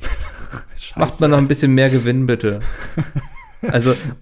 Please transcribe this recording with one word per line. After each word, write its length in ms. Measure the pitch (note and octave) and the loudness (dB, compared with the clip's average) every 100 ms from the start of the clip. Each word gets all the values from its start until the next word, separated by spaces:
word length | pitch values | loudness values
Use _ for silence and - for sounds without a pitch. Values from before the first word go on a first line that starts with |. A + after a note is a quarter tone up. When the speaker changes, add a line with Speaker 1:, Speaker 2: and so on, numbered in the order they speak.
| - - - | -4 -4 -6
Speaker 1:
<laughs> 500 | - - - - - | -10 -12 -12 -14 -14
Scheiße. 220 | - - | -10 -4
Speaker 2:
macht 200 | C3 - | -2 0
man 80 | D#3 | 2
noch 60 | C#3+ | 4
ein 100 | C#3 | 4
bisschen 260 | C#3+ C#3 C3 | 2 4 6
mehr 160 | C3+ | 4
Gewinn, 340 | C3 A#2 B2+ B2+ | 4 2 2 2
bitte.“ 340 | A#2 A2 G2+ - | 0 0 -2 -4
Speaker 1:
<laughs> 40 | - - - - - - - - - A#3 | -4 -6 -6 -4 -6 -8 -14 -18 -10 -2
Speaker 2:
Also, 240 | A#2+ B2 A#2+ D3 - | 2 2 0 -2 -2